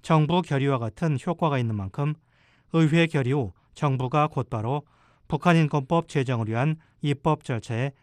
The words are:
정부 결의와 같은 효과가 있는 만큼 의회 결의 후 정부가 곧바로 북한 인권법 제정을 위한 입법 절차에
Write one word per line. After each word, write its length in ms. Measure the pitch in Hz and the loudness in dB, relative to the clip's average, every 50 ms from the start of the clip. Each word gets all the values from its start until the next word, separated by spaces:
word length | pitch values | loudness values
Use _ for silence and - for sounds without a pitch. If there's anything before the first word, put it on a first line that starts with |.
정부 400 | - - 165 156 151 147 170 185 | 0 2 2 2 4 4 2 0
결의와 380 | 170 - 147 135 139 139 139 127 | 0 0 -2 0 0 0 0 -2
같은 380 | 120 110 - - 175 160 147 127 - | -4 -6 -6 -4 -2 -2 -2 -2 -2
효과가 360 | 175 165 - 175 156 143 131 | -6 -4 -2 -2 -2 0 0
있는 160 | 120 113 110 | -2 -2 -4
만큼 400 | 101 98 92 - - 143 151 151 - _ _ _ _ _ _ _ _ _ _ - | -4 -6 -8 -6 -4 -4 -4 -4 -6 _ _ _ _ _ _ _ _ _ _ 0
의회 320 | 165 160 147 160 170 165 | 2 2 4 4 2 2
결의 280 | 160 - 143 131 123 135 | 2 2 -2 0 0 0
후 200 | 151 120 92 - _ _ _ _ | 0 -2 -4 -6 _ _ _ _
정부가 520 | - 156 143 135 127 131 123 139 151 151 | -4 -2 -2 0 -2 -2 -2 0 0 0
곧바로 560 | 156 - 143 120 _ - 110 107 117 139 147 - _ _ _ _ _ _ _ _ | 0 -2 -6 -6 _ -6 -6 -4 -4 -4 -4 -6 _ _ _ _ _ _ _ _
북한 280 | _ - 143 - 180 170 | _ -6 0 2 4 4
인권법 520 | 165 160 147 - 147 135 - 170 165 160 | 4 4 2 0 -2 -2 0 0 0 0
제정을 400 | - - 151 131 123 127 113 113 | 0 -2 -2 -2 0 -2 -2 -2
위한 280 | 107 110 117 135 156 160 160 _ _ _ _ | -2 -2 -2 0 -2 -2 -4 _ _ _ _
입법 420 | - 147 143 143 - 165 151 156 - | -4 -4 -4 -2 0 -2 -2 0 -2
절차에 480 | - 131 110 - - 117 113 131 139 - _ | -6 -6 -6 -4 -6 -4 -4 -4 -4 -6 _